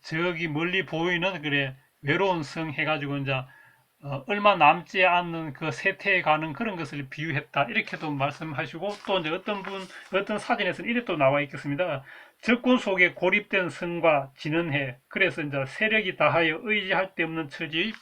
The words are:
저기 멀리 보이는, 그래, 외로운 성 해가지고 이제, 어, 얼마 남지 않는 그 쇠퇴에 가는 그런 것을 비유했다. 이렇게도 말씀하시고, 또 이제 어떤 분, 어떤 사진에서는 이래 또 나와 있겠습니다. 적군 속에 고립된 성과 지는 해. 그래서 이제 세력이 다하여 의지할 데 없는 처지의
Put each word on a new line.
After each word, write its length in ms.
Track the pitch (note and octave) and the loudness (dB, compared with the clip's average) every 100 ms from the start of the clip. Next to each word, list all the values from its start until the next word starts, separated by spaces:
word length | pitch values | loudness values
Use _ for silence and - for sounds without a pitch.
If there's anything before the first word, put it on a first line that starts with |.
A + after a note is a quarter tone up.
저기 440 | - D#3+ F3+ E3 E3+ | -6 -2 0 0 -2
멀리 380 | D3 E3+ F#3+ - | -2 0 0 -2
보이는, 560 | D#3+ E3+ F3 F#3 F3 | -2 0 0 0 -2
그래, 340 | D3+ C#3+ C3+ C3 _ _ | 0 0 0 -6 _ _
외로운 400 | C#3+ E3+ G3 E3+ | -2 2 2 0
성 280 | C#3+ E3 D#3+ | -2 -6 -6
해가지고 480 | C#3 D3+ D#3 C#3+ C#3+ | -2 -2 -2 -2 -4
이제, 140 | C3+ | -2
어, 920 | C3 C3 - - _ _ _ C#3+ C#3 - | -4 -6 -16 -20 _ _ _ -10 -8 -4
얼마 260 | G3+ G#3 | 2 4
남지 500 | F#3 D3 F3 E3 F#3+ | 8 6 6 2 2
않는 500 | F3+ F3 F3 E3 D#3+ | 4 4 0 -4 -6
그 180 | C3 D#3 | -6 -6
쇠퇴에 500 | - G3 F#3+ G3+ F#3 | -2 -2 0 2 2
가는 300 | E3 D3+ D#3+ | 4 2 0
그런 240 | C#3 A3+ F3+ | -4 -6 -6
것을 320 | D3 D3 C3+ | -6 -8 -10
비유했다. 560 | - D#3+ D3 - D3 | -8 -4 -4 -2 -2
이렇게도 460 | C#3+ A3 - - D#3 | 0 0 -4 -6 -6
말씀하시고, 760 | C#3+ C#3+ C#3 D#3+ C#3+ D#3+ E3 G3 G#3 - | -2 -2 -4 -8 -6 -8 -6 -6 -6 0
또 120 | F#3+ | 0
이제 120 | D#3 | 0
어떤 320 | F3+ G#3+ G3+ | -4 -4 -6
분, 200 | F#3+ G3 F#3 - - | -6 -10 -10 -16 -2
어떤 260 | F#3+ G3+ G#3 | -2 0 -2
사진에서는 500 | - A3+ F#3+ F3 F3+ | 0 0 0 -2 -2
이래 160 | A#3+ | -2
또 120 | A#3+ E3 | -2 4
나와 240 | C3+ C#3+ | 4 4
있겠습니다. 640 | C#3+ C#3+ D3 C#3+ F3+ C3+ - - - _ | 0 -6 -4 -2 -2 -4 -8 -20 -20 _
적군 360 | - A#3+ B3+ B3+ | 0 2 4 2
속에 360 | G#3 F#3 F3+ | 2 4 4
고립된 560 | - F3+ G3+ - G3+ F3 | 4 2 2 0 -2 -2
성과 600 | - F3 E3+ D#3+ C#3+ C3+ - | -4 -6 2 4 4 0 -8
지는 360 | D3+ E3 E3+ | -2 -2 0
해. 260 | C#3+ C3 B2+ - | -2 -4 -8 -6
그래서 340 | G3+ F#3 E3+ | 0 0 0
이제 220 | D3 C#3 C3+ | -4 -4 -4
세력이 500 | - G#3+ G#3+ F#3 - | -2 0 0 0 2
다하여 440 | D3+ E3 E3 D#3+ | 4 4 2 0
의지할 520 | G#3+ G#3+ F#3+ F#3+ F#3+ | -2 -2 0 0 -2
데 100 | - | -2
없는 240 | E3 D#3+ D3+ | -4 -4 -6
처지의 460 | - D#3+ D#3+ G#3+ G#3+ | -8 -6 -4 -4 -6